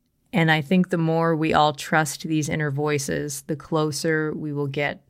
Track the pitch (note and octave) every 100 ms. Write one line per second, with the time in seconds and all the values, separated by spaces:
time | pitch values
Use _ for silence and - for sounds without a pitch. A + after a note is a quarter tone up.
0 | _ _ _ E3 D#3+ D#3 C#3 F#3 F3+ E3+
1 | D#3+ D#3+ E3 D#3+ D#3+ D#3 D3+ D3 - D#3+
2 | D#3 - E3 D#3 D3 E3 D3+ C#3 D3+ D3
3 | C#3 D#3 D3 - - D3 - D#3+ D#3 D3
4 | E3 D#3 D#3 D#3+ D#3 C#3+ C#3+ C#3+ C#3+ -